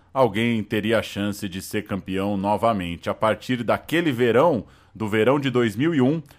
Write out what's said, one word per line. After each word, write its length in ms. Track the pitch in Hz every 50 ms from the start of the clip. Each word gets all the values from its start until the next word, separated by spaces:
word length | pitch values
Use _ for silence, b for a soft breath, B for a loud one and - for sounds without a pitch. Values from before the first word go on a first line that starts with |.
| b b b
alguém 480 | 135 131 110 92 107 117 120 117 110 98
teria 360 | - 110 107 98 110 113 107
a 40 | 92
chance 440 | - - 98 101 104 95 - 107 98
de 140 | 85 95
ser 220 | 90 - - 107 -
campeão 520 | - 104 92 87 - 92 95 98 101 104
novamente. 720 | 98 95 101 107 95 113 117 113 95 87 85 85 82 - 104
A 40 | 98
partir 500 | - 113 110 107 - - - 131 120 117
daquele 480 | 104 107 98 - - 143 170 175 156
verão, 540 | 123 117 123 117 110 123 170 175 147 104 - b b b b b b
do 140 | b 113 104
verão 320 | 104 110 110 123 139 147
de 100 | 135 135
dois 280 | 120 123 120 110 98 110
mil 180 | 143 170 170
e 60 | 135
um, 200 | 123 131 156 165 - b b